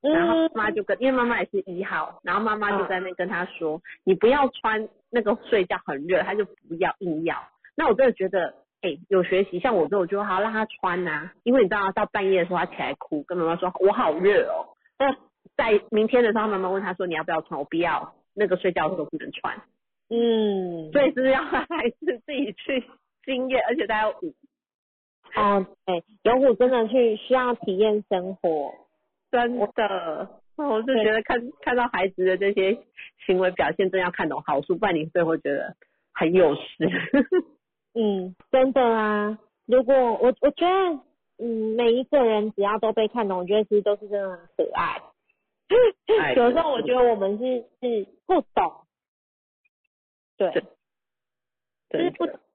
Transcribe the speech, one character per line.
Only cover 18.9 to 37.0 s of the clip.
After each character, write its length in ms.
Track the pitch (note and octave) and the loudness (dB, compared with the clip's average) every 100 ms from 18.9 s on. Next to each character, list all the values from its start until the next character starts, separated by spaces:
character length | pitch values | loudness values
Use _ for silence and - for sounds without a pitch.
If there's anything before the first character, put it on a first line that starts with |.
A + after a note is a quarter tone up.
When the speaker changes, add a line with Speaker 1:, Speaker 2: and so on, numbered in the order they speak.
Speaker 2:
时 60 | F3+ | -4
候 60 | D3 | -8
不 120 | D#3 | -8
能 140 | - | -12
穿。” 280 | - - G#3 - _ _ _ _ | -10 -10 -10 -18 _ _ _ _
Speaker 1:
嗯。 840 | A#3 A#3 A3+ G#3+ G3 F3+ E3+ D#3 | 0 2 2 2 -2 -4 -8 0
Speaker 2:
所 100 | C4+ | 2
以 40 | C4+ | 2
是 60 | |
不 80 | B3+ | 2
是 100 | C4 | 2
要 120 | C4 | 2
让 240 | D4+ C#4 - | 0 -4 -4
孩 240 | E4+ A#3 | -4 -4
子 320 | - D#4+ A#3+ | -4 -6 -6
自 80 | - | -8
己 200 | C#4 C4+ | -6 -6
去 320 | - - C4 - - _ _ | -6 -6 -6 -6 -20 _ _
经 240 | - B3+ C4 | -6 -4 0
验， 120 | B3+ - | 0 0
而 80 | |
且 120 | B3+ G3+ | -2 -2
他 120 | G#3+ | 0
要 100 | A3 | -2
舞？ 240 | - D#4 - _ _ _ _ _ _ _ _ _ - | -4 -12 -12 _ _ _ _ _ _ _ _ _ 0
Speaker 1:
哦， 280 | G#3 G3+ F#3+ - - | 2 2 0 -10 -6
对， 160 | F3 - _ | -6 -6 _
有 120 | - B3+ | 2 4
舞 180 | C4+ | 4
真 140 | A3+ B3 | 4 4
的 180 | B3 A3 | 4 2
去 260 | B3+ A#3+ | 4 2
需 200 | G#3+ - | 0 0
要 200 | B3+ B3 | 0 0
体 220 | A#3 - F#3+ | -2 -4 2
验 260 | G#3+ G#3+ - | 2 2 0
生 260 | F#3 F3+ | -4 -4
活。 400 | F#3+ F3 D#3 C#3 - _ _ _ _ _ | -4 -2 -2 -4 -10 _ _ _ _ _
Speaker 2:
真 300 | B3 A#3+ B3 | -2 0 -2
的， 680 | G#3 - G#3 F#3+ E3+ D#3 G3 - _ - | -4 -2 -2 -2 -6 -8 -10 -16 _ -8
我 260 | D4 A3 | -2 -2
就 100 | A#3 B3+ | 0 0
觉 160 | G#3+ | 2
得 100 | A3 | 0
看， 180 | A3 B3 | -2 -6
Speaker 1:
对。 120 | A#3+ - | -6 -8
Speaker 2:
看 160 | - B3 | -4 -2
到 100 | A#3+ | -2
孩 220 | G3+ F#3+ | -2 -4
子 160 | F#3 | -2
的 120 | F#3 F#3 | -2 0
这 160 | G3 | 0
些 240 | G3+ F#3+ A#3 _ - - _ | 0 0 -2 _ -20 -20 _
行 140 | - F#3 | -2 0
为 140 | F#3 | 0
表 180 | F3+ D3+ D#3+ | 0 -2 0
现， 120 | F#3+ | -2
真 100 | F#3+ | 0
要 100 | F3+ | -4
看 180 | - E3+ | -4 -6
懂 140 | C#3 | -6
好 180 | D3+ C#3+ | -4 -4
书， 140 | D3 F3 | -2 -2
不 80 | |
然 120 | G#3 E3+ | 0 0
你 100 | D#3+ | -2
最 160 | F3+ | -2
后 140 | E3 E3 | 0 0
觉 180 | C#3+ | -2
得 220 | C#3 - - _ _ _ | -4 -6 -12 _ _ _
很 220 | - D#3+ | -2 2
有 220 | F#3 E3 D3 | 6 4 2
事。 60 | - - | -8 -4
<laughs> 680 | D#3+ F3 | -2 -2